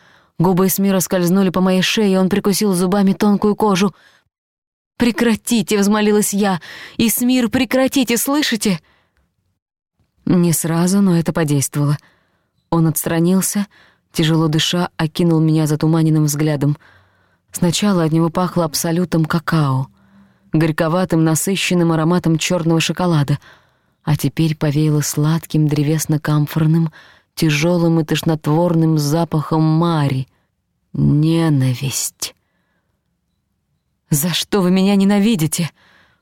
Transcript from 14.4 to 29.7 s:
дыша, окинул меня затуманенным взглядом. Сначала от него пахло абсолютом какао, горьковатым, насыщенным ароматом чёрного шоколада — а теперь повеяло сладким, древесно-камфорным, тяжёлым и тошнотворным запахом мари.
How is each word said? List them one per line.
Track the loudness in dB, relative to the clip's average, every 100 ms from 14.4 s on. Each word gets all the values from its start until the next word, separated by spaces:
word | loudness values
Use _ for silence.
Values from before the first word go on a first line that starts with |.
| 2
дыша, | 0 -2 -2 -4 -4
окинул | -6 0 2 2
меня | 2 2 0
затуманенным | 0 0 2 2 2
взглядом. | 0 0 -2 0 0 -2 -8 _ _ _ _ _ _
Сначала | -4 -2 0 0 0
от | 0
него | 0 0
пахло | 0 -2 -2
абсолютом | -2 -2 -4 -2 -2 0 0
какао, | -2 -2 0 0 -2 -4 _ _ -20 -20 _ _
горьковатым, | 0 0 0 0 0 0 0
насыщенным | 2 0 -2 -4 -2 0 2
ароматом | 0 0 0 0 -2
чёрного | 0 -2 0 0
шоколада — | 0 -2 0 0 0 -2 -6 -20 _ _ _ _
а | -4 -2
теперь | -2 -2 -2
повеяло | 0 -2 0 0 0
сладким, | -2 -2 0 0 -2 0 0
древесно-камфорным, | 0 0 -2 -2 -2 0 0 0 0 2 2 0 -6 -20 -20 _
тяжёлым | -2 0 0 0 0 2 0
и |
тошнотворным | 0 -2 -2 -2 0 0 2 2 2 0
запахом | 0 -2 0 -2 -2 0
мари. | 2